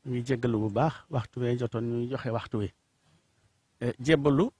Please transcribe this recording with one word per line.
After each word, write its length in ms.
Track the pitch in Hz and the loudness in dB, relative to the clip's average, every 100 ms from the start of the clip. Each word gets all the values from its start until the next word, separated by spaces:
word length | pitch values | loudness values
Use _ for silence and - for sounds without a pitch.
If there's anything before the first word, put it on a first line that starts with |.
| 135 | -6
Ñu 40 | |
ngi 120 | 123 120 | -4 -2
jéggalu 320 | 123 120 110 | 0 2 2
bu 120 | 107 | 0
baax, 240 | 104 156 - - | 2 0 0 -6
waxtu 300 | 135 - - | -4 -4 -4
wee 160 | 123 123 | -2 0
jotoon 240 | 120 117 | -2 -2
ñuy 240 | 117 117 120 | -2 -2 -4
joxe 200 | 131 123 | -4 -4
waxtu 280 | 113 - 110 | -4 -4 -4
wi. 140 | 98 _ _ _ _ _ _ _ _ _ _ - | -4 _ _ _ _ _ _ _ _ _ _ -6
Eh, 140 | 120 - | -6 -2
jébbalu 500 | 127 160 143 139 220 | 2 4 4 4 2